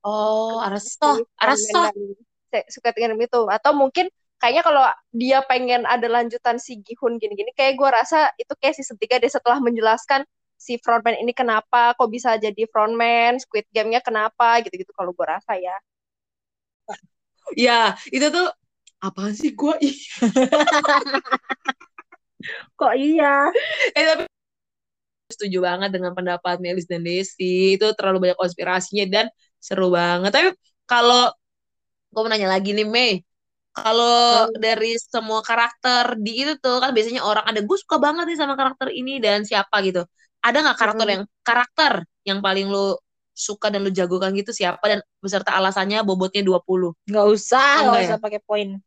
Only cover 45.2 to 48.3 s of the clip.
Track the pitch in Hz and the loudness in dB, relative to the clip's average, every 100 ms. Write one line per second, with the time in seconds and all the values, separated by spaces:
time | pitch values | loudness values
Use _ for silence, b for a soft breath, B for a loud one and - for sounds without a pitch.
45.2 | 196 190 190 185 190 196 190 214 208 185 | -4 -4 -2 0 0 0 -2 -2 0 0
46.2 | 185 202 202 180 - 185 180 165 - 208 | -2 -2 0 0 0 -2 -2 -6 -4 2
47.2 | 208 214 - 247 277 285 277 240 180 214 | 4 4 2 2 4 4 4 4 2 -2
48.2 | 214 | -4